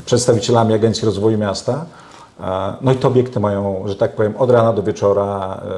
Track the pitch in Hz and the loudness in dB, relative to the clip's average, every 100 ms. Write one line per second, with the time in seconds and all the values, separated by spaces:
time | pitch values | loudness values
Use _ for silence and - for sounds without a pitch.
0 | - 123 123 113 - 117 110 110 113 101 | -2 0 2 0 4 2 4 4 2 0
1 | 110 95 110 110 104 95 - 139 170 - | 0 0 0 0 -2 -4 -4 -6 -8 -18
2 | - - - - 92 95 98 - 131 131 | -20 -20 -20 -12 -6 -4 -4 -2 0 2
3 | 135 123 120 - 104 101 101 95 101 98 | 2 2 0 0 -2 -2 -2 -4 -4 -2
4 | 113 - 107 107 127 120 113 110 98 - | -2 0 -2 0 2 4 4 2 -2 0
5 | 101 101 101 98 95 95 98 | 0 2 0 -4 -6 -8 -8